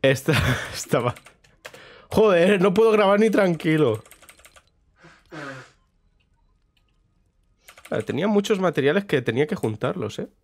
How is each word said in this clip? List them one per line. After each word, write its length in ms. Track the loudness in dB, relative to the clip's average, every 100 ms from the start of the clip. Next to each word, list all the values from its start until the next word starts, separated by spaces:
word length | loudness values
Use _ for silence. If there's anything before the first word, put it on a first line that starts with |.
Esta-, 300 | 2 0 0 0 0 -4 -6
<laughs> 60 |
estaba. 400 | -14 -4 -2 -2 -6 -20 _ _ _ -20 -20 -20 -20 _
Joder, 500 | 2 4 4 4 4
no 140 | 2
puedo 160 | 4 4
grabar 300 | 4 4 4
ni 100 | 2
tranquilo. 720 | 2 0 0 0 2 2 0 -10 -20 -20 _ _ _ _ _ _ _ -20 _ _ -16 -16 -16 -20 _ _ _ _ _ _ _ _ _ _ _ _ _ _ _ _ _ _ _ -20 -20 -8
Vale, 160 | -8
tenía 220 | -6 -4 0
muchos 320 | 0 0 -2
materiales 460 | 0 0 0 0
que 180 | -2 -2
tenía 240 | -2 -2 -2
que 80 |
juntarlos, 640 | -2 -4 -4 -6 -6 -8 -10
¿eh? 100 | -14 _